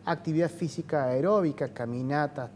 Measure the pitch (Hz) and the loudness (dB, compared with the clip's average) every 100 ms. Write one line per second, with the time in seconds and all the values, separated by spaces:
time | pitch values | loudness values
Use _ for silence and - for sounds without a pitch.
0 | - 165 165 156 170 170 165 - 156 151 | -2 -2 0 2 2 0 -4 -4 -2 0
1 | 127 131 170 208 165 139 131 - 117 120 | 2 2 4 4 2 0 -4 -4 -4 -4
2 | 131 147 147 135 120 | 0 2 0 -2 -10